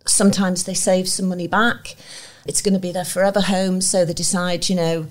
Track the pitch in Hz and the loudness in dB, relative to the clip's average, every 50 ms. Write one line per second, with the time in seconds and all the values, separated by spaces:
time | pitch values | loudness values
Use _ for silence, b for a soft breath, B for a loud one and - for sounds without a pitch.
0 | - - - - 202 196 196 190 196 185 185 180 - - 185 - - 202 185 185 | -6 -2 0 4 4 4 4 4 0 0 0 -2 -4 -4 -4 -2 0 2 2 2
1 | 185 185 - - 190 185 185 180 170 170 - 202 226 240 - - - - - B | 2 -2 -4 -2 -2 -2 -2 -4 -4 -2 0 2 2 2 0 -2 -8 -18 -18 B
2 | B B B B B B B B B B 147 - - 202 190 190 185 180 175 185 | B B B B B B B B B B -4 -2 0 2 2 2 0 -2 -4 -4
3 | 180 180 - 180 190 196 196 208 190 185 202 185 190 190 185 185 185 - - 190 | -4 -4 0 2 2 2 2 2 2 2 2 0 2 0 0 0 0 0 2 2
4 | 175 160 170 - 170 - - 180 175 180 175 170 - - 190 175 165 165 165 165 | 2 2 0 -2 -2 0 0 0 0 0 -2 -2 0 0 0 2 2 2 0 -2
5 | 156 151 | -4 -8